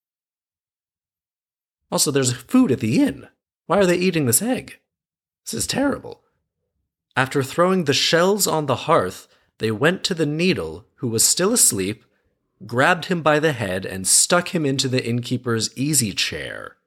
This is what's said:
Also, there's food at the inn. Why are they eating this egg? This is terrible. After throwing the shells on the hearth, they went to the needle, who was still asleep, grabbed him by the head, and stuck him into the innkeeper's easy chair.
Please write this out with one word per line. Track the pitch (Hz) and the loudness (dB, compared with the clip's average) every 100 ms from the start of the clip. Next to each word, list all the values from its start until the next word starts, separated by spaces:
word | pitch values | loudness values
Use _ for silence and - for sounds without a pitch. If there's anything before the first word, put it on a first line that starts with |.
| _ _ _ _ _ _ _ _ _ _ _ _ _ _ _ _ _ _ _ | _ _ _ _ _ _ _ _ _ _ _ _ _ _ _ _ _ _ _
Also, | 175 160 | -2 0
there's | 139 127 | 2 0
food | 123 - 254 254 | -2 2 4 4
at | - | 2
the | 107 151 | 0 2
inn. | 285 135 - _ _ _ - | 0 -2 -14 _ _ _ -2
Why | 180 | 2
are | 185 | 4
they | 180 | 4
eating | 180 165 135 | 2 0 0
this | 113 | 0
egg? | 220 254 - - _ _ _ _ _ _ | 0 -4 -6 -20 _ _ _ _ _ _
This | - | -12
is | - - | -8 -4
terrible. | - 277 - 57 - _ _ _ _ _ _ _ _ _ | -2 -2 -2 -8 -18 _ _ _ _ _ _ _ _ _
After | - 131 143 | -2 0 -2
throwing | 131 - 180 190 | -2 0 2 2
the | 147 | 0
shells | 139 - 165 180 208 185 | 0 2 2 2 2 0
on | 160 147 | -2 -2
the | 117 - | -2 2
hearth, | 156 92 95 - _ _ _ | 2 2 -6 -18 _ _ _
they | 110 | -4
went | 107 143 185 | 0 0 0
to | - | -4
the | 165 147 | -2 -2
needle, | 151 180 123 80 80 - _ | 0 0 0 -4 -10 -18 _
who | 127 | -4
was | 113 | 0
still | - - 185 | 2 2 2
asleep, | 233 - 104 95 104 _ _ _ _ _ _ 110 | 2 2 2 -2 -4 _ _ _ _ _ _ -4
grabbed | 117 147 180 | 2 2 2
him | - 175 | -2 0
by | 151 151 | 2 2
the | 160 | 2
head, | 127 101 92 92 | 0 -2 -4 -6
and | 95 95 | -6 0
stuck | - - 180 175 | 2 4 2 0
him | 175 143 | -2 0
into | 139 135 | 0 0
the | 127 117 | -2 -2
innkeeper's | 120 120 123 120 113 104 - | -4 -2 -4 -2 -2 -4 -4
easy | 139 156 110 | -2 0 0
chair. | - - 76 65 53 50 - | -2 -4 -6 -10 -12 -14 -18